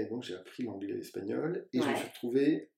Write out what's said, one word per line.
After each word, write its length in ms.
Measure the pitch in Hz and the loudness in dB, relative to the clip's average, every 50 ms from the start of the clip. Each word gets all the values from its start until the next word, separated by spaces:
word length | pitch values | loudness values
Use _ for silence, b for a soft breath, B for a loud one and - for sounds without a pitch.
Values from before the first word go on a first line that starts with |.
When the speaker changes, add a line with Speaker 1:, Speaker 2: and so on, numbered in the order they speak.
Speaker 1:
euh, 80 | 107 101 | 4 2
donc 140 | 110 123 127 | -2 -6 -6
j'ai 120 | - 92 | -6 -8
appris 280 | - - - - - 127 | -10 -10 -14 -8 -6 -6
l'anglais 260 | 117 98 98 101 98 | -6 -4 -6 -6 -4
et 60 | 101 - | -4 -4
l'espagnol, 680 | - - - 101 98 101 117 127 139 160 180 - - - | -6 -6 -8 -6 -4 -2 -2 0 0 0 -2 -2 -6 0
et 80 | - 127 | 2 2
je 20 | - | 2
me 60 | - | 4
Speaker 2:
Ouais. 60 | 113 - | 2 0
Speaker 1:
suis 100 | - - | -2 -4
retrouvé, 640 | - - - - - 135 139 143 160 - - - _ | -8 -6 -4 2 4 6 6 6 6 4 0 -6 _